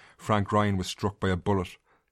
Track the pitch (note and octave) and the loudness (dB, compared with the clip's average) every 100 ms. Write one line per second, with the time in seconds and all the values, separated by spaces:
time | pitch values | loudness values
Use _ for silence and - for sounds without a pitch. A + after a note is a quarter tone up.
0 | - - - G#2 G2 G#2+ G#2 F#2+ F2+ - | -20 -10 0 0 2 2 2 0 -4 -4
1 | G2+ - F#2+ F2+ G#2 G2 F2+ - _ _ | -4 -2 -2 0 0 0 -2 -10 _ _
2 | _ | _